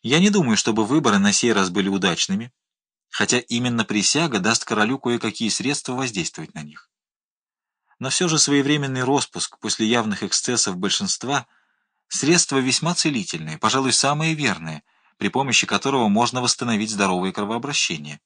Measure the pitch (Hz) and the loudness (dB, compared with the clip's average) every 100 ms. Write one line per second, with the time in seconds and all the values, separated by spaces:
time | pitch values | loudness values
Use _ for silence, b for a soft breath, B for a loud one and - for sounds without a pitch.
0 | 113 151 202 202 135 104 - 110 107 151 | 2 4 6 4 4 2 2 0 2 2
1 | 127 101 101 98 120 101 95 95 95 98 | 4 4 4 4 2 2 2 2 0 2
2 | 92 82 - 98 120 _ _ _ _ _ | 0 0 -2 -2 -6 _ _ _ _ _
3 | _ - 208 123 - 120 123 117 107 104 | _ -4 0 0 0 -2 0 0 0 0
4 | 95 143 165 110 98 113 - 107 107 135 | 2 0 0 0 0 0 -2 0 0 0
5 | 123 120 113 - 110 - 117 143 - 127 | -2 -2 -2 -2 -2 -2 -2 -4 -6 -6
6 | 131 101 160 - 160 - 76 76 _ _ | -4 -4 -6 -8 -14 -14 -16 -18 _ _
7 | _ _ _ _ _ _ _ _ _ _ | _ _ _ _ _ _ _ _ _ _
8 | 131 - 180 156 - 143 139 151 139 131 | -4 0 2 2 4 2 2 0 -2 -2
9 | 127 143 - - - - 107 - 110 120 | 0 0 0 -6 -8 -6 -6 0 2 2
10 | 110 98 98 - - 120 - 90 95 - | 0 -4 -2 -2 0 0 0 -2 -2 -2
11 | 95 - 120 139 - _ _ _ _ _ | -2 -4 -4 -4 -6 _ _ _ _ _
12 | _ - 139 170 - 135 131 123 156 175 | _ -2 2 2 2 0 0 -2 -2 0
13 | 160 135 92 82 78 78 107 131 131 113 | 0 -2 -6 -8 -10 -2 0 0 0 2
14 | 139 151 160 156 131 85 82 76 _ _ | 2 0 -2 0 -2 -2 -6 -12 _ _
15 | _ _ 101 123 139 117 - 104 135 139 | _ _ -2 0 2 0 2 -2 0 2
16 | 110 101 120 127 120 - 120 107 110 101 | 4 4 2 0 -2 -2 -2 -2 -2 0
17 | 98 90 95 98 104 117 139 143 - 113 | 0 0 -2 -4 -6 -6 -4 -2 -2 -4
18 | - - | -10 -16